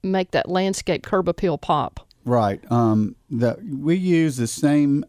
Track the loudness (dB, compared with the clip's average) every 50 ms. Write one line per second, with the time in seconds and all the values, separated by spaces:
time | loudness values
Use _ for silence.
0 | -4 -2 -2 -2 -2 0 -2 -2 -2 0 -2 -2 0 0 -4 -4 -2 -4 -4 -4
1 | -2 -2 -2 0 0 0 -2 -2 -2 -2 -2 -4 -2 -2 0 0 0 -4 -6 -12
2 | -20 _ _ _ _ 0 2 2 2 2 -2 -4 -4 -2 0 2 2 4 4 2
3 | 2 0 -4 -10 _ _ -4 0 0 0 -2 -2 -8 -10 -8 -4 -2 0 0 0
4 | 2 2 2 4 2 2 0 -2 -4 -4 -2 0 2 2 4 4 4 2 2 0
5 | -2